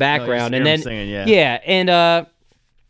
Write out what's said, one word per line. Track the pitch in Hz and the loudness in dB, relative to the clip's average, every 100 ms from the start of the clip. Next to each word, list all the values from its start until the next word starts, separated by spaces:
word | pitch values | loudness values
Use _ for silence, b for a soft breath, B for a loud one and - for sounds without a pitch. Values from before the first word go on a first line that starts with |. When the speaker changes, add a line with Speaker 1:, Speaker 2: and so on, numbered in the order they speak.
| 139 | 0
Speaker 1:
you | |
just | 147 | 0
Speaker 2:
background, | 120 120 120 | -2 -2 -2
Speaker 1:
hear | 127 | -2
Speaker 2:
and | 143 | 0
Speaker 1:
him | 156 | 0
Speaker 2:
then | |
Speaker 1:
singing, | - 110 101 | -4 -8 -6
yeah. | 101 139 | -6 2
Speaker 2:
yeah, | 208 143 120 151 | 2 2 -2 -2
and, | 190 185 | 0 2
uh, | 175 170 170 156 _ _ _ _ _ _ | 2 2 0 -4 _ _ _ _ _ _